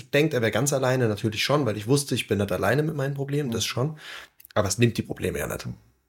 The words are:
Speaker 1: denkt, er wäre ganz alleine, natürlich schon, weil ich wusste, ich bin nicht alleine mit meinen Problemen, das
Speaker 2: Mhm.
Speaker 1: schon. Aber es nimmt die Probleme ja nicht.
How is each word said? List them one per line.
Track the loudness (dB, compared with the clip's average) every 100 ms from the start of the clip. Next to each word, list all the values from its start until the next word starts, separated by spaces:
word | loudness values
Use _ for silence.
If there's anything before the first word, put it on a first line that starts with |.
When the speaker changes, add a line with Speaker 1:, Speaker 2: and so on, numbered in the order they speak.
| 0
Speaker 1:
denkt, | 2 2
er | 4
wäre | 4
ganz | 4 2
alleine, | 2 2 4 2
natürlich | 2 -2 -2
schon, | 2 2 2
weil | -2
ich | 2
wusste, | 2 2 -4
ich | 0
bin | 0
nicht | 2
alleine | 0 2 2
mit | 0 -2
meinen | -4
Problemen, | -4 -4 -4 -2
das | -2 -2
Speaker 2:
Mhm. |
Speaker 1:
schon. | -2 -4 -4 -14 -18 -18 _ -4
Aber | -2 -2
es | 2
nimmt | 2 2
die |
Probleme | -6 -6 -4 -4
ja | -6
nicht. | -6 -8 -12 _ _